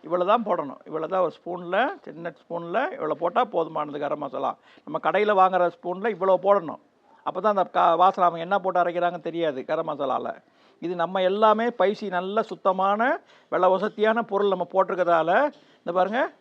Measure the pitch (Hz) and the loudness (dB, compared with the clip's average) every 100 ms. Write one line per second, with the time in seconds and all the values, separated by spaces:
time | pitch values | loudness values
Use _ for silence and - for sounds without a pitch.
0 | 156 180 180 233 208 175 143 - - 156 | -4 -2 2 0 0 -4 -4 -12 -10 -8
1 | 160 190 175 - - 175 175 190 269 381 | -4 -2 -2 -4 -12 -10 -4 -2 -2 -4
2 | - 156 170 170 _ 170 170 190 302 - | -16 -12 -14 -14 _ -10 -6 -4 -4 -4
3 | 156 143 175 - 254 196 160 160 147 143 | -6 -2 -2 0 0 0 -2 -4 -6 -6
4 | 143 147 143 135 135 - _ - - 156 | -6 -6 -6 -4 -4 -6 _ -20 -10 -4
5 | - 180 208 202 185 185 175 170 175 180 | 0 2 2 6 4 4 0 0 -8 -4
6 | 220 185 190 180 185 202 160 - _ _ | -4 -2 2 2 4 2 2 -12 _ _
7 | _ - - 160 202 202 175 180 175 165 | _ -10 -8 -2 0 0 0 2 2 6
8 | 185 190 175 170 170 196 190 180 175 170 | 4 4 0 0 -2 -2 0 0 0 0
9 | 175 175 165 165 165 131 123 160 160 143 | -2 -2 -8 -2 -2 -2 -4 -4 -4 -4
10 | 135 123 123 - _ _ _ _ 165 180 | -2 -2 -4 -10 _ _ _ _ -8 -4
11 | 165 190 185 196 220 214 240 233 190 208 | -2 0 0 4 4 4 0 0 0 0
12 | 208 180 185 214 214 180 190 185 190 208 | -4 -4 -2 -4 -4 -2 -2 0 0 2
13 | 240 330 _ _ _ 165 180 190 208 - | 0 -2 _ _ _ 2 2 2 0 0
14 | 214 220 226 196 202 185 175 190 185 180 | 0 0 -2 0 0 0 0 0 0 0
15 | 175 170 160 202 294 - _ _ - 175 | 2 2 4 2 2 -4 _ _ -6 0
16 | 185 226 330 - | 0 0 -4 -6